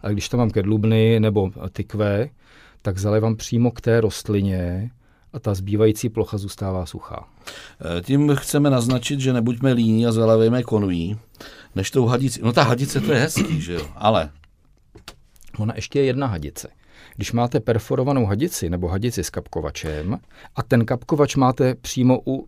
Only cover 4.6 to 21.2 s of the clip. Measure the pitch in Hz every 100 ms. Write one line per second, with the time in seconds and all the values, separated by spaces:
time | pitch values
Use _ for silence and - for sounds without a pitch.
4.6 | 87 90 117 - _ _ _ - - 95
5.6 | 98 104 110 110 120 110 101 104 98 -
6.6 | 98 92 87 - - - - _ - -
7.6 | - - 82 87 90 139 147 139 - 151
8.6 | 147 131 117 127 - 143 131 123 117 120
9.6 | 135 123 113 110 117 113 113 113 113 123
10.6 | 120 110 101 87 82 107 - - - -
11.6 | - 98 95 135 117 123 135 - 113 117
12.6 | 127 123 135 139 - 135 - - - 160
13.6 | 85 85 76 - 104 98 76 - _ _
14.6 | _ _ _ - - - _ - - -
15.6 | 107 113 - 139 135 127 135 90 73 -
16.6 | - _ _ - - - 98 120 120 123
17.6 | 110 113 - 135 131 139 107 101 175 -
18.6 | 87 87 87 95 120 110 85 - - 82
19.6 | 76 - 78 76 82 - - - - -
20.6 | - 123 110 123 - 151